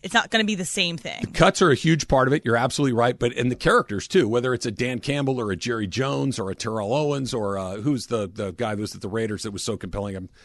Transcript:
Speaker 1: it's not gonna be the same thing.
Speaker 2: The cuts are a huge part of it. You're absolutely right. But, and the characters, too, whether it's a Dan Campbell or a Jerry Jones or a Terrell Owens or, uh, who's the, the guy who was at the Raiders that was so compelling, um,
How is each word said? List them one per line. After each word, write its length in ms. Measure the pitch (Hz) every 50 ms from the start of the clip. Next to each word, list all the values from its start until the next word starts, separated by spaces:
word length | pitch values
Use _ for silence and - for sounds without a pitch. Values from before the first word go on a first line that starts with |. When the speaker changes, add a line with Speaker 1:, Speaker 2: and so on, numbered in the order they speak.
| _
Speaker 1:
it's 100 | 196 -
not 160 | 233 214 -
gonna 140 | - 226 220
be 100 | 208 214
the 100 | 180 185
same 340 | - - - 185 175 170 170
thing. 220 | - - 78 -
Speaker 2:
The 100 | - -
cuts 320 | - - 170 156 - - 196
are 80 | 175
a 40 | 139
huge 320 | 120 - 160 160 156 - -
part 200 | - 131 127 131
of 60 | 135
it. 100 | - -
You're 100 | 120 117
absolutely 380 | 117 123 131 - - 147 139 120
right. 240 | 110 117 123 127 -
But, 180 | - 120 127
and 140 | 127 120 127
the 60 | 123
characters, 520 | - - 160 214 240 185 _ 104 98 - -
too, 200 | - 190 151 101
whether 260 | 110 123 120 127 127
it's 140 | 117 - 123
a 40 |
Dan 280 | 107 - 123 123 127 120
Campbell 400 | - - 143 143 139 135 135 123
or 120 | 117 104
a 40 | 95
Jerry 320 | 85 - 123 120 113 107 95
Jones 500 | 82 107 131 135 139 139 139 139 123 -
or 140 | - 95
a 40 | 95
Terrell 380 | - - 117 110 110 104 101 120
Owens 400 | 143 151 147 143 139 135 117 123
or, 240 | 120 107 101 98 95
uh, 200 | 95 92 95 107
who's 280 | 107 143 147 123 -
the, 240 | - 120 113 104 95
the 200 | 92 104 104 98
guy 240 | 90 - 117 110 107
who 60 | 101
was 120 | 107 107 -
at 80 | -
the 80 | - 101
Raiders 320 | 92 113 113 110 107 98
that 100 | - 107
was 120 | 101 98 -
so 140 | - 110 95
compelling, 380 | - 95 85 101 101 101 98
um, 140 | 95 92 92 _ - -